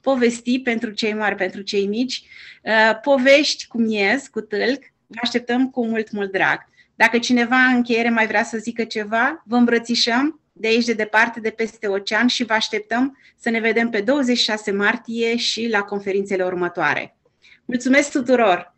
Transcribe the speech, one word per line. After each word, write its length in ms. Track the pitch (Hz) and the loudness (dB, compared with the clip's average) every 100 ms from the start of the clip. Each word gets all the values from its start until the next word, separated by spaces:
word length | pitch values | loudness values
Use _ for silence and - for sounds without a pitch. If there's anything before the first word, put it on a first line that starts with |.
povesti 600 | - 269 240 233 - 262 | 0 2 2 0 -2 -2
pentru 300 | 262 226 226 | 0 -4 -4
cei 240 | 208 220 | -4 -4
mari, 200 | 214 208 | -2 -2
pentru 260 | 202 185 208 | -2 -4 -6
cei 260 | 196 202 196 | -4 -2 -2
mici, 360 | 214 254 - _ - - - | -2 -4 -6 _ -20 -20 -14
uh, 380 | - 220 220 220 | -2 4 4 2
povești 640 | 285 277 254 277 294 - - | 2 4 6 6 4 -4 -8
cu 120 | 226 | -2
miez, 480 | 226 214 196 175 - | 0 2 0 0 -4
cu 140 | 220 | -10
tâlc. 420 | - 208 208 277 - _ _ | -6 -2 -2 -2 -6 _ _
Vă 120 | 208 | -8
așteptăm 480 | 233 240 240 247 262 | -4 -4 -2 0 0
cu 160 | 254 226 | 0 -2
mult, 240 | 226 220 | -2 -4
mult 220 | 208 196 | -6 -4
drag. 260 | 190 151 147 - _ _ | 0 0 -2 -6 _ _
Dacă 240 | _ - 240 | _ 2 4
cineva 380 | 240 247 233 254 | 2 0 2 2
în 180 | 254 | 4
încheiere 360 | 247 240 226 233 | 2 2 0 2
mai 160 | 226 220 | 2 2
vrea 180 | 214 | 2
să 140 | 233 226 | 0 -4
zică 260 | 220 233 | -8 -6
ceva, 580 | 220 220 208 226 262 320 | -6 -4 -4 -2 -2 -4
vă 120 | - 240 | -2 2
îmbrățișăm 840 | 240 233 233 240 - 233 294 - _ | 4 2 0 -2 0 0 0 -4 _
de 140 | _ 214 | _ 0
aici, 180 | 226 | 2
de 80 | 240 | 2
departe, 480 | 220 214 - 233 233 | -2 0 2 2 0
de 100 | 220 | -6
peste 360 | 220 226 - 214 | -4 -8 -6 -4
ocean 400 | 196 202 214 240 | -4 -2 0 2
și 180 | - | 0
vă 80 | 240 | 0
așteptăm 680 | 220 220 220 208 233 269 - _ _ | -2 -2 -6 -4 -2 -2 -4 _ _
să 120 | - | -4
ne 100 | 226 | -2
vedem 300 | 220 226 233 | 0 0 0
pe 100 | 226 | -2
douăzeci 380 | 202 285 247 240 | 0 0 2 0
și 60 | |
șase 260 | - 214 214 | 0 -2 -2
martie 680 | 196 202 240 - 226 226 233 | 0 0 0 -6 -4 -2 -2
și 320 | 233 - 233 | -2 -4 -2
la 140 | 208 | -2
conferințele 640 | 202 202 202 196 202 190 | -2 -6 -2 -2 -2 -2
următoare. 720 | 185 180 175 180 151 135 - _ _ _ _ _ | -2 -2 -4 -2 -2 -2 -6 _ _ _ _ _
Mulțumesc 460 | - 240 247 269 285 | -8 -4 2 2 2
tuturor! 640 | 302 247 247 220 175 - | -4 0 2 4 2 -2